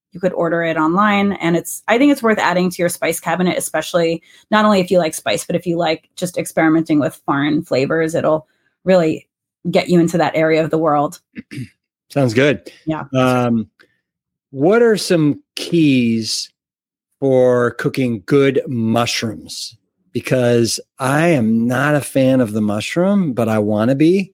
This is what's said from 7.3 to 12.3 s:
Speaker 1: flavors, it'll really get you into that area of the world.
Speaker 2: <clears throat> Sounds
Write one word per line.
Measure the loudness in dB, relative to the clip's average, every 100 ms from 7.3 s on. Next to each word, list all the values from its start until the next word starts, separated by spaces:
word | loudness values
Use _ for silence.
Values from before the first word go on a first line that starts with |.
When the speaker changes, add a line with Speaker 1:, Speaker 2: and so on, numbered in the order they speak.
| -2 0 -2
Speaker 1:
flavors, | -2 -2 0 -2 -2 -2
it'll | 0 -2 -4 _ _ _
really | 0 2 2 -2 _ _ _ _ -2
get | -2 2
you | 2
into | 4 2
that | 0 2
area | 2 2
of | 0
the | 0
world. | 2 0 0 -6 _ -20 -16 -14 -14
Speaker 2:
<clears throat> | _ _ _ _
Sounds | 0 0